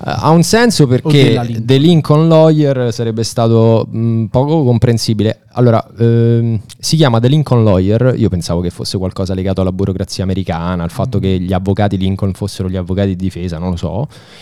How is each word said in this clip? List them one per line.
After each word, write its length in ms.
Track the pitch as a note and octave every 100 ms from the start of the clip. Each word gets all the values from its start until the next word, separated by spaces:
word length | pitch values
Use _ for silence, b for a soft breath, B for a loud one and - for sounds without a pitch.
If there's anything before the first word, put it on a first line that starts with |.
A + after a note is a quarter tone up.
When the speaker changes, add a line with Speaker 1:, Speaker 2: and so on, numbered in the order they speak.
Speaker 1:
ha 260 | - - F3
un 100 | E3+
senso 420 | E3+ A3+ A#3+ -
Speaker 2:
O 40 | C3+
Speaker 1:
perché 360 | B2 D#3+ D3 C3+
Speaker 2:
della 140 | C3
Lincoln. 220 | A#2+ A2+ A#2+
Speaker 1:
The 100 | C3+
Lincoln 500 | D#3 E3 - D3+ E3
Lawyer 640 | D#3+ D#3+ D3+ C#3+ B2+ B2
sarebbe 300 | A2+ A2+ A2+
stato, 640 | A2+ - A2+ A2+ A2+ A2+ A2+
mm, 320 | A2 A#2 A2+ G#2+
poco 380 | B2 C#3+ E3
comprensibile. 800 | B2+ A2+ A#2+ A2+ - G#2+ G#2+ - _
Allora, 320 | - B2 A2+ - G2+
ehm, 600 | A#2 A#2 A#2 A#2 A#2 A2 - -
si 160 | - D#3+
chiama 240 | C#3+ A2+
The 80 | B2
Lincoln 360 | D3+ C#3+ A#2+
Lawyer, 500 | G#2+ F#2 F#2+ A2 B2+ -
io 120 | G#2+
pensavo 320 | F2+ E2 E2+
che 100 | F2
fosse 260 | - - G2
qualcosa 360 | F#2 - F#2 F#2
legato 260 | F#2+ F#2+
alla 100 | F#2
burocrazia 520 | F#2 G2 F#2 F#2+ -
americana, 580 | F#2 F#2+ F#2 E2 E2+ F2+
al 60 | E2+
fatto 280 | - F#2+ G2+
Speaker 2:
Mm. 20 |
Speaker 1:
che 180 | F#2+ F#2
gli 140 | F2+
avvocati 440 | F2+ F#2+ G2 G2+ G2
Lincoln 360 | F#2+ F#2+ G2+
fossero 340 | F#2 G2+ - F#2
gli 80 | F#2
avvocati 320 | F2+ F#2+ G2+
di 60 | F2+
difesa, 440 | F#2 E2+ F2+ D#2+
non 100 | F2+
lo 40 | F2
so. 320 | D#2+ F#2 D3 B B B